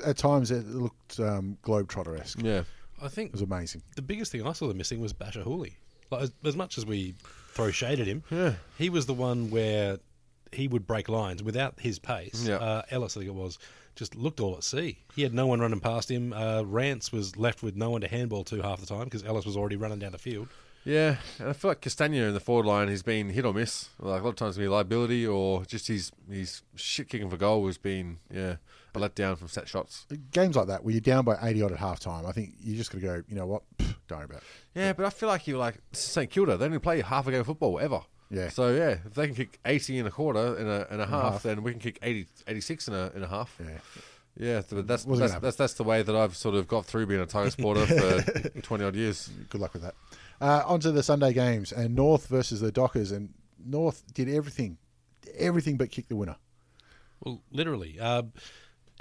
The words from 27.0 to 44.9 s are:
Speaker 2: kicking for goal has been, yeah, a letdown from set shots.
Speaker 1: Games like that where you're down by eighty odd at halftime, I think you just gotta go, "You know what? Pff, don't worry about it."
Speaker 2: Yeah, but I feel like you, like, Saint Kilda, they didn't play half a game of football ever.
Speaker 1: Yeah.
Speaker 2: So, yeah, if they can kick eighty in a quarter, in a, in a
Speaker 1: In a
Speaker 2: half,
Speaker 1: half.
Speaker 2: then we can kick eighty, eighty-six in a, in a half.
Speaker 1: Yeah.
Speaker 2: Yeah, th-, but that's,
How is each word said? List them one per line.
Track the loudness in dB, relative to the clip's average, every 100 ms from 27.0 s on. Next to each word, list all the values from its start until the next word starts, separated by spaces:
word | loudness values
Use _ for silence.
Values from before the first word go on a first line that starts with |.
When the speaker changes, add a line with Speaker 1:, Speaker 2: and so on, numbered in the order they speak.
| -4
Speaker 2:
kicking | -4 -4
for | 2
goal | 4 4 2
has | -2
been, | -2 -2 -4 -10 -10
yeah, | -6 -4 -6 -10 -20 -10 -4
a |
letdown | -4 0 -2 -2
from | -6
set | -10 -6
shots. | -6 -6 -10 -12 -14 -2
Speaker 1:
Games | 4 4 4
like | 2
that | 0 0
where |
you're | 2
down | 6 6 6
by | 4 2
eighty | 2
odd | 2
at | 0
halftime, | -4 -4 -6 -6 -4
I |
think | -4 -6 -8
you | -6 -4
just | -4
gotta | -4 -4
go, | -4 -6
"You | -6
know | -4
what? | -4 -6 -2
Pff, | -2 -2 -8
don't | -12
worry | -12
about | -16
it." | -18 -20 -12 -2
Speaker 2:
Yeah, | 0
but | 2 0
I |
feel | 0 0
like | 0 0
you, | -2
like, | -2 -4 -10
Saint | -6 -2 -2 0
Kilda, | 2 4 4
they | 2
didn't | 2
play | 2 2
half | 2 2 2
a |
game | 2
of | 0
football | 2 2 2
ever. | 0 -2 -4 _ -8
Speaker 1:
Yeah. | -4 -4
Speaker 2:
So, | 2 4
yeah, | 4 4 0 -2
if | -2
they | -2
can | -2
kick | -6 -4 0
eighty | 0 0 -2
in | -2
a |
quarter, | -2 0 2 2 0
in | 0
a, | -2 -2
in |
a |
Speaker 1:
In | -4
a | 0
Speaker 2:
half, | 2 2
Speaker 1:
half. | 0
Speaker 2:
then | -2 -2
we | -4
can | -4
kick | -8 -6
eighty, | -4 -4 -6 -14 -8
eighty-six | -6 -6 -8 -4
in |
a, | -4 -4 -6
in |
a | -6
half. | -6 -6 -10
Speaker 1:
Yeah. | -12 -12 -16 -20 -20 -20 _ -8
Speaker 2:
Yeah, | -2 -2
th-, | -2
but | -4
that's, | 0